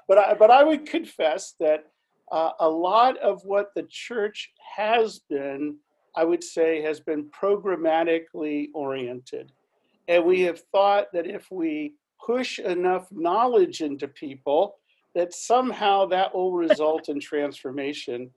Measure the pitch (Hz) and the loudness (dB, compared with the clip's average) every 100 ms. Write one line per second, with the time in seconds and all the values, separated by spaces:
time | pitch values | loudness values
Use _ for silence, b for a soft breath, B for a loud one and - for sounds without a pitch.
0 | - 196 277 208 214 254 302 302 302 - | 4 6 6 6 8 10 8 2 -2 -6
1 | - - 156 175 - _ 160 156 156 _ | -6 -2 -2 -2 -8 _ 0 0 -4 _
2 | _ _ _ 160 160 - 165 160 180 214 | _ _ _ -2 -2 0 0 2 2 4
3 | 254 254 220 190 190 202 202 175 - - | 4 2 -2 -2 -2 -2 -2 -8 -10 -14
4 | - 233 208 - - _ - - 214 233 | -8 -6 -6 -8 -20 _ -16 -6 0 2
5 | 220 185 _ 143 139 139 147 147 _ _ | 0 -4 _ -6 -6 -6 -8 -10 _ _
6 | _ - 165 170 170 - 160 160 156 151 | _ -2 0 0 -4 -2 0 0 -4 -6
7 | - 151 147 - 196 202 190 175 160 160 | -6 -8 -8 -4 -2 0 -2 -2 0 2
8 | 170 165 165 175 151 147 147 156 135 135 | 2 -2 -4 -8 -6 -4 -6 -6 -6 -6
9 | 123 123 127 127 135 _ _ _ _ _ | -8 -12 -12 -14 -14 _ _ _ _ _
10 | - 175 170 185 180 165 _ 196 196 202 | 0 2 4 2 0 -2 _ 2 4 2
11 | 202 175 170 196 - 185 165 151 147 _ | 0 -6 -6 -12 -12 -6 -4 -4 -8 _
12 | _ _ - 247 240 - 190 180 185 185 | _ _ -4 -4 -4 -6 -4 -2 0 -2
13 | 180 196 170 202 247 233 170 - 156 139 | -6 -4 -2 2 2 4 2 0 -6 -6
14 | 143 - 151 135 143 147 202 - _ _ | -10 -12 -14 -8 0 2 2 -4 _ _
15 | _ 170 175 - - 240 254 208 202 196 | _ -4 -4 -6 0 0 0 -2 2 2
16 | 190 185 190 190 185 175 165 151 151 160 | 2 0 0 0 -2 -2 0 2 2 -2
17 | 160 143 - 151 143 135 135 139 139 147 | -4 -8 -6 -4 -4 -6 -10 -8 -8 -8
18 | - 120 123 | -10 -10 -12